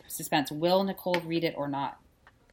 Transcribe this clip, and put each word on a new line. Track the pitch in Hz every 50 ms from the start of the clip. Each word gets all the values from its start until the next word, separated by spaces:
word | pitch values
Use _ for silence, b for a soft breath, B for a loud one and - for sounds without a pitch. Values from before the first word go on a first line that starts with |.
| - - -
suspense. | - 160 - 175 156 135 -
Will | 151 151 165 175 185 190 196
Nicole | 196 185 - - 185 180 170 160
read | 165 165 165 165
it | 160 -
or | - 143 143
not? | 139 139 139 123 - - _ _ _ _ _ - _ _ _ _